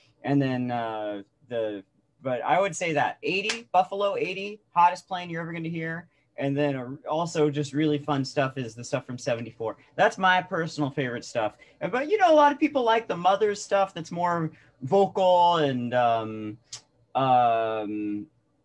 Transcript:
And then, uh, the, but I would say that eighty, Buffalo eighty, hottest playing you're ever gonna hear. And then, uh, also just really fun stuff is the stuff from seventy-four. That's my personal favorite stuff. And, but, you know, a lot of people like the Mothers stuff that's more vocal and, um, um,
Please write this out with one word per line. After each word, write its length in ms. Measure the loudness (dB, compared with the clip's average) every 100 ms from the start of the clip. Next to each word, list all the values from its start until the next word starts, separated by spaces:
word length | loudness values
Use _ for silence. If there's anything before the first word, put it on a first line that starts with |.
| _ _
And 180 | -2 0
then, 300 | 0 -2 -4
uh, 520 | -4 -6 -6 -8 -8 -12 _ -10
the, 340 | -6 -6 -6 -14 _ _ _
but 180 | -6 -4
I 180 | 0 0
would 160 | 0 -2
say 160 | -4
that 260 | 0 -2 -2
eighty, 460 | -6 -4 -4 -6 0
Buffalo 440 | 0 0 0 -2 -2
eighty, 440 | -4 -6 -10 -12 _
hottest 340 | 4 4 2 -8
playing 220 | -8 -8
you're 120 | -8
ever 100 | -8
gonna 160 | -8 -8
hear. 400 | -6 -8 -8 -12 _ _ -6
And 200 | -2 0
then, 200 | 0 -2
uh, 320 | -6 -10 -6
also 400 | -4 -2 0 0
just 220 | 0 -4
really 260 | 0 0 0
fun 260 | -2 -2
stuff 320 | -2 0 -2 -2
is 180 | -10
the 100 | -10
stuff 200 | -6 -6 -6
from 120 | -8
seventy-four. 600 | -4 -4 -6 -8 -8 -8 _ 0
That's 200 | 0 2
my 240 | 2 2
personal 480 | 0 -4 -4 -4 -4
favorite 340 | -4 -4 -6
stuff. 300 | -6 -4 -4 -6 -20 -10
And, 100 | -6
but, 180 | -4 0
you 100 | 4
know, 140 | 6
a 40 | 8
lot 160 | 6
of 60 | 4
people 240 | 0 2
like 240 | 2 2 0
the 80 | 0
Mothers 440 | 2 4 2 -2
stuff 300 | 0 0 0
that's 200 | -4 -10
more 380 | -2 0 0 -2 -6 _ -12
vocal 760 | 2 4 4 4 4 6 6 4
and, 360 | 2 0 0
um, 640 | 2 4 2 -2 -6 -10 -12 -16 -20 _ _ _ 0
um, 1120 | 4 4 4 2 0 -2 -4 -4 -4 -6 -10 _ _ _